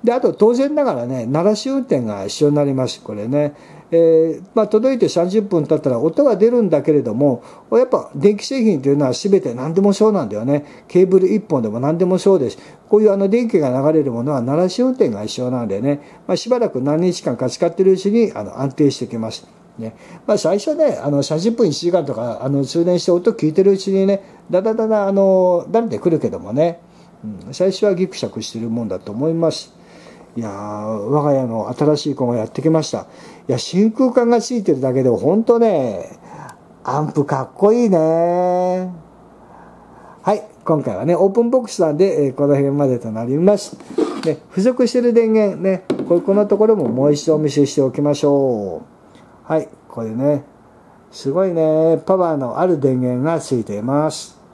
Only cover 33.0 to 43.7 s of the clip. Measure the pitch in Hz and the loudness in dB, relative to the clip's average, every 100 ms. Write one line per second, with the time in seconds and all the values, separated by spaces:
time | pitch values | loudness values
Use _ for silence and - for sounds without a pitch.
33 | - - - - - 123 - 175 214 220 | -10 -20 -20 -18 -6 -6 -2 0 0 2
34 | 262 247 233 233 226 247 190 135 131 127 | 2 2 2 0 0 -4 -2 0 0 0
35 | 127 117 131 202 226 233 226 170 127 95 | 2 2 2 0 2 2 2 0 -2 -6
36 | - - - - - - - - - 147 | -12 -18 -20 -20 -20 -20 -20 -14 -6 -4
37 | 151 - 143 139 127 - 208 233 240 175 | -2 -2 -2 -4 -6 2 4 4 4 4
38 | 160 165 170 175 180 180 185 185 185 175 | 2 2 2 0 0 0 0 -2 -6 -12
39 | 151 - - - - - - - - - | -20 -20 -20 -20 -20 -20 -20 -20 -20 -20
40 | - - - 208 - - - 156 127 95 | -20 -8 -2 -2 -4 -14 -2 -2 -2 -4
41 | 139 175 196 214 233 254 233 - 165 147 | -2 2 2 2 2 0 -2 -2 -2 2
42 | 196 156 143 131 143 139 139 143 139 123 | 0 2 -2 0 0 2 2 0 0 0
43 | 117 110 120 143 180 202 - | -4 -8 -4 2 2 2 -2